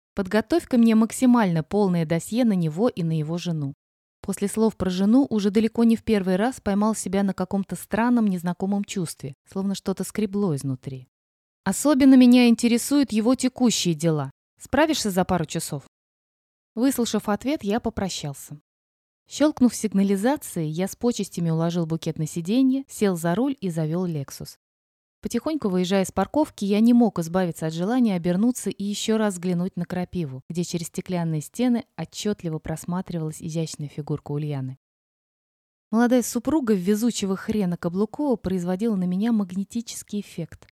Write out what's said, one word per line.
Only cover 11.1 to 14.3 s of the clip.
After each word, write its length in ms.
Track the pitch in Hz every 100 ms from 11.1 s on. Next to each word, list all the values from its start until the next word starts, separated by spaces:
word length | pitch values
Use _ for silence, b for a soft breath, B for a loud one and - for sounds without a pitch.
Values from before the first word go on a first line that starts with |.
| _ _ _ _ _ -
"Особенно 500 | 196 285 294 277 262
меня 320 | 247 247 240
интересуют 640 | 226 233 233 - 285 277
его 240 | 214 214 262
текущие 580 | 254 - 247 - 175
дела. 380 | 156 165 151 135